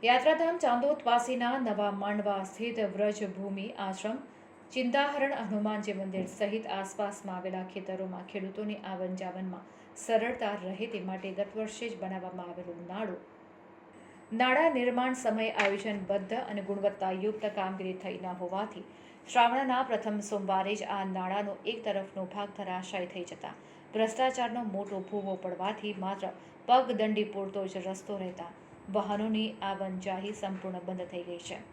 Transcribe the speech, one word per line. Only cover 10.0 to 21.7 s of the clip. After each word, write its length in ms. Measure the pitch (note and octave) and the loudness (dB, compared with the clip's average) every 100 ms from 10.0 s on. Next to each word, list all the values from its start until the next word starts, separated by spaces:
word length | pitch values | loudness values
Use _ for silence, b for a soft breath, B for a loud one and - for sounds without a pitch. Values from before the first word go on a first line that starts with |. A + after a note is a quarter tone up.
| - | 2
સરળતા 500 | A3+ A#3 B3+ A3 G3+ | 4 4 0 -2 -2
રહે 260 | F#3 F#3+ A3+ A3+ | -4 -4 -4 -4
તે 100 | F#3 | -4
માટે 180 | F#3 G3 | -4 -6
ગત 180 | F#3+ G3+ A3 | -4 -4 -2
વર્ષે 260 | G#3+ - A#3 | -6 -4 -8
જ 120 | F#3+ | -6
બનાવવામાં 460 | F#3+ F#3 F3+ F3+ F3 | -6 -6 -6 -8 -10
આવેલું 300 | F3 F3+ E3+ F3 | -10 -10 -10 -8
નાળું, 340 | F#3+ A3 F3 - - - - - - - B B B B A3+ | -4 -4 -6 -12 -20 -20 -20 -20 -20 -20 B B B B 2
નાળા 300 | B3+ B3+ E4 C4+ | 6 8 6 6
નિર્માણ 400 | B3 B3 B3+ B3+ | 4 4 2 2
સમયે 260 | A#3 G#3+ A3 | 2 2 0
આયોજનબદ્ધ 800 | - G3+ G3 A3 G3+ F#3 G3+ F#3+ A3+ C4 | 2 2 2 -2 -4 0 -2 0 -4 -2
અને 100 | G#3 F#3+ | -6 -4
ગુણવત્તાયુક્ત 800 | G3+ G3 G3 F#3+ F#3 G#3 G#3+ G#3 G#3 | 0 0 2 -2 0 0 0 -2 -2
કામગીરી 400 | F#3+ F#3+ F#3 F#3 | -2 -2 -4 -4
થઈ 100 | F#3+ - | -6 -6
ન 180 | F#3 F3+ | -6 -4
હોવાથી 420 | F3+ F#3+ A3 F3+ - B B B - | -4 -2 -4 -6 -14 B B B 0
શ્રાવણના 520 | B3 A#3 B3+ C4+ B3+ C4 | 6 8 6 2 2 2
પ્રથમ 300 | A3 A3+ G#3 G3+ | 0 0 -2 -2
સોમવારે 480 | G#3 F#3+ F#3+ F#3+ G#3 | -2 2 2 2 -2
જ 120 | - G3+ | -2 -2
આ 40 | F#3+ | -2
નાળાનો 460 | F#3+ F#3 G3 G3+ G3 G3 | -2 0 0 -2 -4 -6